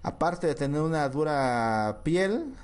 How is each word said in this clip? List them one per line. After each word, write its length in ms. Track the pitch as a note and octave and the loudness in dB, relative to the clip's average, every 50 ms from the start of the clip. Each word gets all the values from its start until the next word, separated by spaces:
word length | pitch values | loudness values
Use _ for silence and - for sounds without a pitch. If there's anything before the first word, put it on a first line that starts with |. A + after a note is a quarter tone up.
| - | -6
aparte 440 | - - - D#3 E3+ F3 F3 - | -6 -2 0 0 0 0 0 0
de 80 | D#3+ - | -2 0
tener 260 | - C#3 C#3 C#3+ D3+ | 0 -2 -2 0 0
una 260 | D#3 D#3+ E3 D#3 D3 C#3 | 0 0 0 0 0 0
dura 920 | B2+ D3 D#3 D3+ D3 C#3+ C3+ B2+ B2 A#2+ A2+ A2+ A2 A2 G#2+ G#2+ G#2 - - | 0 0 0 2 2 2 2 2 2 2 2 2 2 2 2 0 -2 -2 -2
piel, 520 | D3+ E3 F3+ F#3+ G3 G#3 C4+ E4+ C#4+ C4 - | 0 2 2 2 2 0 -2 -4 -6 -10 -14